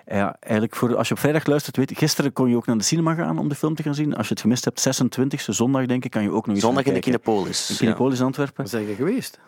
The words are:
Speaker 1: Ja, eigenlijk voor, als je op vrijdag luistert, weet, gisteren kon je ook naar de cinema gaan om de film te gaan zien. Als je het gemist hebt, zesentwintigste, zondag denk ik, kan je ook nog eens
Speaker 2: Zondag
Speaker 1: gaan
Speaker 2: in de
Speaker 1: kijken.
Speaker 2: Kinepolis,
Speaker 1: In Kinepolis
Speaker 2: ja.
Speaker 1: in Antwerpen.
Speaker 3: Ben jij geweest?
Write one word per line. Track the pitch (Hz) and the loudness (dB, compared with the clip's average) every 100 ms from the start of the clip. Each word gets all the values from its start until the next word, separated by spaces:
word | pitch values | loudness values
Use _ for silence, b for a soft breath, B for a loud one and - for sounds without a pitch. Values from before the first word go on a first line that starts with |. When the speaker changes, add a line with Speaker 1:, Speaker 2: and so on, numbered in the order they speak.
| - | -6
Speaker 1:
Ja, | 101 101 - | -2 -2 -4
eigenlijk | - 107 110 - | -2 0 0 0
voor, | 120 117 | 0 0
als | 113 | 0
je | |
op | 113 | 0
vrijdag | 143 156 - | 0 0 2
luistert, | 143 - 131 | 0 0 -2
weet, | 131 107 | -2 0
gisteren | 151 - 143 | 0 2 -2
kon | - 127 | 2 2
je | 120 | 2
ook | 120 | 2
naar | 113 | 0
de | |
cinema | - 160 165 | 2 2 2
gaan | 165 160 160 | 0 -2 -2
om | 147 | -2
de | 143 | -2
film | 156 160 | -2 -2
te | |
gaan | 151 143 | -2 -2
zien. | 151 - | -2 -2
Als | 107 | -2
je | |
het | 104 | 0
gemist | 107 123 - | 2 2 0
hebt, | - | 0
zesentwintigste, | 131 131 123 120 139 143 - | 0 2 0 0 -2 -2 -2
zondag | 104 120 135 123 | 0 2 2 2
denk | 127 127 | 0 -2
ik, | |
kan | 113 | -2
je | 104 | 0
ook | 107 110 | 0 0
nog | 101 | 2
eens | 110 | 2
Speaker 2:
Zondag | 139 | 2
Speaker 1:
gaan | 135 | 2
Speaker 2:
in | 113 | 0
de | 127 | 2
Speaker 1:
kijken. | 120 | 0
Speaker 2:
Kinepolis, | - 104 90 98 - | 2 0 0 -4 -4
Speaker 1:
In | 104 | 0
Kinepolis | 113 113 127 | 0 2 0
Speaker 2:
ja. | 127 | 2
Speaker 1:
in | 131 | 0
Antwerpen. | 135 139 - 117 | -2 -4 -6 -6
Speaker 3:
Ben | 117 104 | -4 -4
jij | 104 | -2
geweest? | 156 247 - - | -2 -2 -4 -12